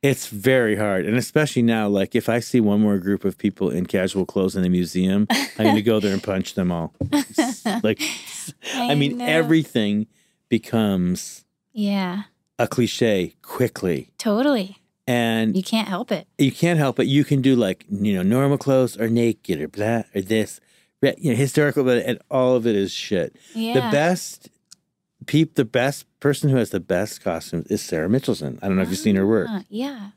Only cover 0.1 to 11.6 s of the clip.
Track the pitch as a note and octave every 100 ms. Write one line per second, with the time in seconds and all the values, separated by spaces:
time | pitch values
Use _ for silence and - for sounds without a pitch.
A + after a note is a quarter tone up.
0.1 | C3 - G#2 G#2+ C3 A#2 G2+ G#2+ F#2+ F2
1.1 | A#2 A#2+ - D3+ - A#2 A2+ G#2+ G2+ F#2+
2.1 | A#2 - A#2 A#2+ B2+ G#2+ G#2 G#2+ G2+ F#2
3.1 | G2+ G2 F2 G#2 - F#2+ C#2+ F2+ G2+ F#2+
4.1 | G2 F2+ - F#2+ F#2+ F2+ F2+ F2 F#2 F#2
5.1 | G2 G#2+ - C#4 - A2 G#2+ G#2+ A2 G2+
6.1 | G2 - F#2+ F#2+ - F2+ F2 D#2+ _ -
7.1 | D4 - - B3+ A#3+ A#3 G#3 G#3+ G#3+ D4+
8.1 | - - - - - - C4+ A#3+ D3 C#3+
9.1 | - C#3+ D#3 D#3+ D#3+ D3+ A#2+ G#2 G#2 G#2+
10.1 | _ _ _ _ A#2 - A#2 G#2+ F#2+ F2+
11.1 | F2+ - - _ _